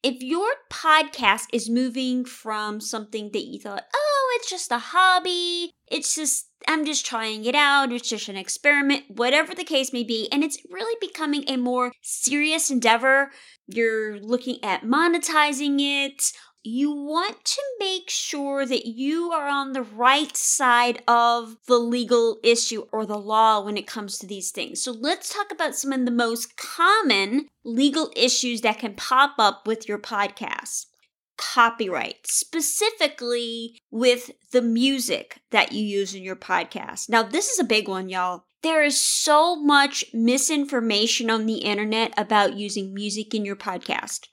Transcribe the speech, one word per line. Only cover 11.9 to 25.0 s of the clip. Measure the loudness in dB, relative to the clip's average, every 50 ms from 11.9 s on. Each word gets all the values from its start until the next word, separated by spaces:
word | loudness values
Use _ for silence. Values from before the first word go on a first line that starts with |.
| -4 _
serious | _ -10 -8 -4 -2 -2 0 2 2 2 0 0 0 0
endeavor, | -2 2 4 4 4 6 6 4 4 4 2 0 -6 -20 -20 -20 -20 _ _
you're | -8 -2 0 0 2 0 0 -4 -4 -8 -10
looking | -4 -2 -2 -2 -2 -6 -8 -6
at | -4 -4 -4 -2 0
monetizing | 0 2 2 4 4 2 2 0 0 2 2 2 2 2 -2 -2 0 0 0
it, | 0 0 0 -2 -2 -4 -4 -4 -4 -4 -4 -6 -20 _ _ _ _
you | -6 -2 0 0 0
want | 0 -4 -6 -2 -2 -2 -2 -2 -6 -6 _
to | -4 -4 -4 -4 -8 -6
make | -4 -2 -2 -2 -4 -6 -6
sure | -6 -6 -4 -4 -6 -4 -4 -2 -2 -2 -2
that | 0 -2 -4 -4
you | -6 -8 -4 -4 -2 -2 -2 -2 -2
are | -4 -4 -2 -2
on | -2 -4 -4 -4 -6
the | -6
right | -8 -8 -6 2 4 6 6 4 2 -2 -4
side | -4 0 0 0 2 4 4 6 4 4 2 0 0 2
of | 4 4 6 6 4 2 2 -2 -8 -16 _ _
the | 4 4
legal | 4 4 2 0 -2 2 4 4 4 4 4 0 4
issue | 4 6 6 6 2 -2 -4 -6 -8 _ -4
or | -4 -4
the | -4 -6
law | -8 -4 0 4 6 6 6 6 4
when | 0 -2 -6
it | -6 -6
comes | -8 -10 -10 -10 -10 -10
to | -12 -10
these | -10 -10 -8 -8 -8
things. | -8 -8 -10 -8 -6 -6
So | -6 -6 -6
let's | -4